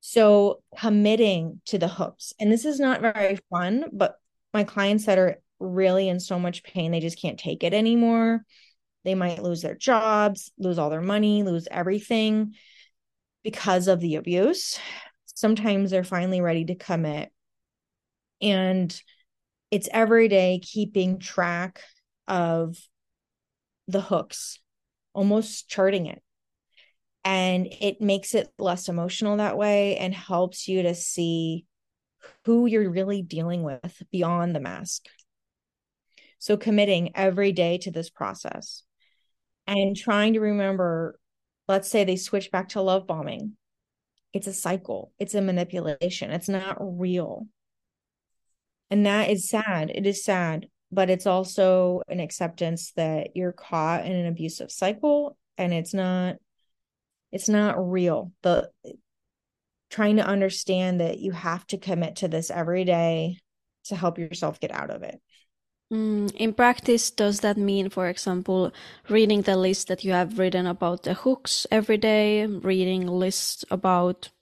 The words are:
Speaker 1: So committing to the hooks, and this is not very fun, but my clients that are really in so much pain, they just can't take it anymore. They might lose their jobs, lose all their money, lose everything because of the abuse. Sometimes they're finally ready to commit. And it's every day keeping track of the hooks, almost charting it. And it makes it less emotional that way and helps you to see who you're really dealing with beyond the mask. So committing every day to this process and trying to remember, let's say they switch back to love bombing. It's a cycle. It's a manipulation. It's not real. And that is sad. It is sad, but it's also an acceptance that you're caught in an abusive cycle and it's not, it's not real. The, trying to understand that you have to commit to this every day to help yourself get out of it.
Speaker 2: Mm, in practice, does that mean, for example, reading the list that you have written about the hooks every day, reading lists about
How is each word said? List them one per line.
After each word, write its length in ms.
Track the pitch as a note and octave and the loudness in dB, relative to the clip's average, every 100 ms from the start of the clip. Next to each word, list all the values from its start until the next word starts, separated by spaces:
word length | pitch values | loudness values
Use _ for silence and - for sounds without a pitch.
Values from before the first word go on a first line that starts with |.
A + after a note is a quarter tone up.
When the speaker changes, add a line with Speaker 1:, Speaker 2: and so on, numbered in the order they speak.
Speaker 1:
So 600 | - - G#3+ G#3 G3+ - _ - | 0 4 8 8 6 0 _ -6
committing 840 | A3 G#3 G#3 A3 A3 F#3 E3 - - | 2 4 4 4 4 2 -4 -8 -6
to 100 | G3 | -2
the 100 | F3 | -2
hooks, 460 | F#3 F3+ - - - | -2 -8 -8 -18 -2
and 120 | G#3 | 2
this 140 | A#3 D4 | 4 2
is 140 | C#4 | 0
not 220 | C#4 B3+ | 0 2
very 360 | A3+ G#3 G3 G3 _ | 0 2 0 0 _
fun, 340 | F3 F3+ A3+ D#4+ | -4 0 -2 -4
but 220 | G3 G3 - _ _ _ G#3+ | 0 0 0 _ _ _ -2
my 60 | |
clients 420 | G3+ - G3 G#3+ G#3+ | -2 0 2 2 4
that 140 | F#3+ | 4
are 200 | F#3 - _ _ | 4 2 _ _
really 500 | F#3 F3+ F#3+ F#3 G3 | -6 2 4 4 2
in 100 | F3+ | -2
so 200 | F3+ F3+ | -2 -4
much 240 | F3+ F3 | -4 -6
pain, 260 | - F#3 E3 | -10 -6 -2
they 100 | E3+ | -2
just 220 | E3 E3 | -2 -6
can't 180 | E3+ - | -8 -8
take 240 | E3 - | -8 -4
it 120 | E3+ G3+ | 0 2
anymore. 680 | A3 A#3 A#3 A3+ A3+ A3+ A3 _ _ _ _ _ | 4 4 4 4 2 0 -4 _ _ _ _ _
They 100 | F#3 | -4
might 300 | F#3+ F3+ E3+ | 0 0 -2
lose 180 | F3+ E3+ | -4 -4
their 140 | E3+ - | -6 -4
jobs, 760 | - A#3 A3 G#3+ G#3 G3+ - _ | 2 2 4 4 2 0 -12 _
lose 220 | F#3 E3+ | -4 0
all 100 | D3+ | -2
their 100 | D#3 | -2
money, 440 | F3+ G#3 G#3+ G#3 | -2 2 2 2
lose 240 | G3+ E3+ E3 | 2 -2 -4
everything 840 | - F3 G3+ - A3+ A3 G#3+ G#3+ G#3+ _ - _ _ _ _ _ _ | -4 -2 -2 0 0 2 2 0 -6 _ -20 _ _ _ _ _ _
because 440 | A3 A3 - F#3 F3+ | -12 -6 0 2 4
of 120 | F3+ | 2
the 160 | E3+ D3+ | 2 -2
abuse. 640 | - F3 G#3+ F#4 - - - - - _ _ - | 0 2 2 2 -4 -8 -10 -14 -18 _ _ -2
Sometimes 560 | A3 G#3+ G#3+ G3 G3 | 2 2 2 2 2
they're 120 | F#3 | 0
finally 380 | F3+ F#3 F3+ F#3 | 0 -2 0 0
ready 240 | F3 E3 E3 | 2 0 -2
to 100 | F3+ | -6
commit. 540 | - E3+ D#3+ D3 - _ _ _ _ _ _ _ _ _ _ _ | -4 -2 -2 -4 -8 _ _ _ _ _ _ _ _ _ _ _
And 480 | G#3 G3 F#3 F#3 F3 - _ _ _ _ _ _ _ | 0 2 2 0 0 -4 _ _ _ _ _ _ _
it's 200 | G#3 - | -4 -2
every 340 | A3 A3 A3+ A3+ | 2 4 6 6
day 320 | G3 F#3 F#3 | 6 4 2
keeping 560 | - G#3+ G#3 G3+ F#3 F#3 | -2 -4 -2 0 0 -2
track 640 | - - F3 F3 F#3 - - _ _ _ - | -4 -2 0 -2 -6 -10 -20 _ _ _ -4
of 480 | F#3+ E3+ E3 E3 E3+ - _ _ _ _ _ _ _ _ _ - | -2 0 0 -2 -6 -18 _ _ _ _ _ _ _ _ _ -4
the 140 | F#3+ | -4
hooks, 580 | F#3+ E3+ - - - - _ _ _ _ _ | 0 -2 -2 -12 -14 -16 _ _ _ _ _
almost 560 | - G3+ G#3 A3 - - | -2 2 2 0 -8 -10
charting 380 | - F#3+ G3 E3 | 0 2 2 -4
it. 160 | - _ _ _ _ _ _ _ _ _ _ | -10 _ _ _ _ _ _ _ _ _ _
And 440 | F#3+ F#3+ F#3 F#3 F#3 - | -2 0 2 0 -2 -2
it 220 | G3+ G3 | -4 -2
makes 320 | G#3 G3 G3 | 0 0 0
it 140 | A3+ - _ | -2 -2 _
less 320 | G3 F3+ - | -2 -2 -4
emotional 480 | E3+ F3 - G#3 G#3 | -4 -4 -2 -2 0
that 180 | G#3 - | 0 0
way 420 | G#3 G#3 G3+ G3 | 2 4 2 0
and 180 | F#3 F#3 | -4 -6
helps 520 | - F3+ F3+ - - | -4 0 0 -2 -4
you 140 | F#3 | 0
to 140 | F3 E3+ | 0 -2
see 720 | - - E3+ E3 E3 E3 - _ _ _ _ _ - _ - | -6 -4 -2 0 -2 -4 -10 _ _ _ _ _ -20 _ 2
who 200 | A#3 A#3+ | 4 4
you're 240 | G#3+ G3+ | 2 2
really 320 | F3 F#3+ G3+ | 0 -2 -4
dealing 420 | F3 D#3+ E3 F3 | -4 -4 -4 -2
with 380 | D#3+ C3 F3 - - | -4 -6 -12 -16 -8
beyond 440 | F3+ E3+ F3 F3 D#3+ | -2 0 0 0 -2
the 40 | |
mask. 460 | B2 F2+ - - - _ _ _ _ _ _ _ _ _ _ _ _ _ | -6 -10 -10 -10 -12 _ _ _ _ _ _ _ _ _ _ _ _ _
So 180 | - G#3 | -2 -2
committing 540 | A3 G#3 G3+ F3+ E3+ - | 2 4 4 2 0 0
every 360 | F#3+ F#3 G3+ | 0 2 0
day 260 | F3 E3+ F3+ | 2 0 0
to 120 | F#3+ | -4
this 180 | D#3+ E3 | -8 -10
process 760 | _ G#2 - - - - - _ _ _ _ _ _ _ _ - | _ -8 -8 -12 -12 -14 -20 _ _ _ _ _ _ _ _ -4
and 300 | G3+ G3 G3 | 0 0 0
trying 380 | - G#3 G#3+ | 0 4 4
to 60 | A3 | 4
remember, 800 | G#3+ G#3 G3 F#3+ F3+ E3 E3 - _ _ _ _ - | 2 0 0 0 0 0 -4 -8 _ _ _ _ 0
let's 220 | G3 F#3+ | 0 2
say 140 | A3 | 0
they 120 | F#3+ F#3 | 2 0
switch 360 | - G#3 F#3 | -2 -4 -2
back 180 | F#3 F#3 | -4 -4
to 120 | G#3+ | -2
love 260 | F#3+ F#3 F#3+ | 0 0 0
bombing. 500 | D#3+ C#3+ - G#3+ - _ _ _ _ _ _ _ | -6 -6 -8 -10 -12 _ _ _ _ _ _ _
It's 140 | G3 F#3+ | -8 -8
a 60 | |
cycle. 580 | F#3+ F3 F#3 F#3+ G2 - _ | -8 -4 -4 -4 -10 -10 _
It's 160 | G3 G#3 | -4 -2
a 60 | |
manipulation. 920 | G3 F3+ F3 F3+ D#3+ C#3+ F3 F3+ - | 0 0 -2 -4 -4 -4 -4 -4 -6
It's 180 | D#3+ - | -6 -4
not 280 | G3 F#3+ - | -4 -4 -8
real. 680 | G3+ F3 F#3 F3+ E3 - A3 _ _ _ _ _ _ _ _ _ _ _ _ _ _ | -8 -4 -2 -2 -4 -8 -14 _ _ _ _ _ _ _ _ _ _ _ _ _ _
And 160 | G3+ G3+ | 2 4
that 240 | G#3 G#3+ | 2 2
is 200 | G3+ - | 0 0
sad. 420 | A3 G#3+ F3 D#3 | -2 -2 -2 -4
It 120 | - G3 | -2 -2
is 180 | G3 | -2
sad, 440 | - F#3+ E3+ D#3+ - _ _ | -2 0 0 -4 -8 _ _
but 180 | F#3 F#3 | 0 2
it's 180 | F#3 G3 | 2 2
also 720 | F#3 F#3 - F#3+ F#3 F3+ F3+ - | 0 0 2 4 6 4 0 -4
an 120 | F3+ | -6
acceptance 760 | E3 - E3+ E3+ E3+ E3 - - | -6 -6 -6 -4 -4 -4 -8 -4
that 400 | D#3+ D#3 - - | -2 -2 -6 -4
you're 160 | F3+ | -6
caught 540 | F3 - E3+ D#3 E3+ G2+ | -6 -6 -2 0 0 -2
in 80 | |
an 140 | F3+ F3 | -2 -2
abusive 440 | E3 D#3+ - - | -4 -6 -8 -14
cycle 640 | - F#3 G#3 D4+ D4 D4 - _ - | -4 -2 0 2 2 0 -8 _ -6
and 160 | F3+ | -2
it's 200 | E3+ E3+ | -2 -2
not, 440 | G3 F#3 F3+ F3+ - _ _ _ _ _ _ _ _ _ | -2 -2 0 -2 -6 _ _ _ _ _ _ _ _ _
it's 180 | G3+ - | -8 0
not 260 | G#3 G#3 - F#3 | 2 2 0 -2
real. 400 | F#3 F3 D3 F3 _ | 0 0 0 -4 _
The, 260 | F3+ F3 - _ - - _ _ _ _ _ _ _ _ _ | 0 2 0 _ -20 -20 _ _ _ _ _ _ _ _ _
trying 280 | - G#3 G#3+ | 0 4 4
to 80 | - | 4
understand 760 | G3 F#3+ F#3 - F#3 F#3 F3+ | 2 0 -2 -2 0 0 0
that 200 | E3 - | -2 -2
you 120 | G3 | -6
have 340 | F3 F3 F3 - | -6 -4 -6 -6
to 100 | F#3+ | -10
commit 400 | F#3+ E3+ D#3+ D#3+ | -4 -2 -2 -4
to 100 | F#3 | -4
this 240 | D#3+ E3 | -2 -4
every 320 | F3 E3 F3+ | -4 -2 0
day 560 | F#3 E3+ E3+ E3 E3 F3+ _ _ _ _ - | 2 2 2 0 -2 -6 _ _ _ _ -10
to 100 | G3 | -4
help 220 | F3 E3+ | -4 -4
yourself 420 | E3 F3 D#3 D#3 | -10 -6 -6 -6
get 140 | - | -8
out 160 | - C#2+ | -8 -8
of 140 | - | -10
it. 160 | - - _ _ _ _ _ _ _ | -12 -16 _ _ _ _ _ _ _
Speaker 2:
Mm, 440 | A3 A3 G#3 G3+ - | -4 -2 -2 -4 -2
in 180 | A3 | -4
practice, 560 | G#3+ A#3+ B3 - A#3 - | 4 4 4 2 2 2
does 300 | - G#3 G3+ | 0 0 2
that 160 | G#3 G#3 | 0 0
mean, 340 | G3+ G3 F#3+ | 2 0 -2
for 200 | G3 F3+ | -2 -4
example, 640 | F3+ - F3+ F3+ F#3 F#3 - - - - | -4 -4 -4 0 0 0 -4 -20 -20 0
reading 360 | G#3 G#3+ G#3 | 4 4 4
the 120 | G3 F#3+ | 2 2
list 320 | F#3 F#3+ - | 2 0 -4
that 160 | F#3 | -4
you 80 | F#3+ | 0
have 260 | F3+ F3+ A3 | 0 0 0
written 300 | F#3 F3+ F3+ | 0 2 -2
about 360 | F3 F3 F3+ | -2 -2 -2
the 100 | - | -4
hooks 520 | F#3+ - C4 - - - | -2 0 0 -2 -4 0
every 260 | A3 G#3+ G#3+ | 0 2 2
day, 480 | A3 G#3+ G#3+ G#3+ G#3+ | 4 4 4 2 0
reading 600 | G3+ F#3+ F#3 F#3 F#3 F3+ | -2 0 2 2 0 0
lists 560 | F3+ F#3 F#3+ - - - | 0 0 -2 -4 -8 -6
about 580 | F#3+ F#3 F3+ F3+ F3+ - _ | -2 2 2 2 -2 -8 _